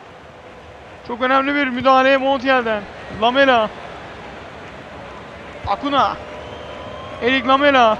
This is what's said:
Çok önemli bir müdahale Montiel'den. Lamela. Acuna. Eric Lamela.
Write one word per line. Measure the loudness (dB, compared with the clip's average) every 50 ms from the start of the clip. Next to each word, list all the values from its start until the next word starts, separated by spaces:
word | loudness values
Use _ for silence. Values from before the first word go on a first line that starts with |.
| -20 -20 -20 -20 -20 -20 -20 -20 -20 -20 -20 -20 -20 -20 -20 -20 -20 -20 -20 -16 -12 -10
Çok | -6 -2
önemli | 0 2 2 2 2 2 0
bir | 0 0 0
müdahale | -2 0 4 6 6 6 6 6 4 4
Montiel'den. | 4 2 0 0 2 2 2 2 2 0 -2 -4 -4 -8 -14 -14 -14 -12 -4 0
Lamela. | 0 2 4 4 4 6 6 4 2 0 -4 -8 -14 -14 -14 -14 -16 -16 -16 -16 -16 -16 -16 -16 -16 -16 -16 -16 -18 -16 -16 -18 -18 -16 -16 -16 -16 -16 -16 -16 -16 -16 -16 -16 -16 -16 -14 -8 -6 -4
Acuna. | -4 -2 -2 0 2 2 2 2 0 -4 -10 -14 -14 -14 -14 -14 -14 -14 -14 -14 -14 -14 -14 -14 -14 -14 -14 -12 -10 -4
Eric | -2 0 0 2 2 2
Lamela. | 4 4 6 6 6 6 6 4 4 2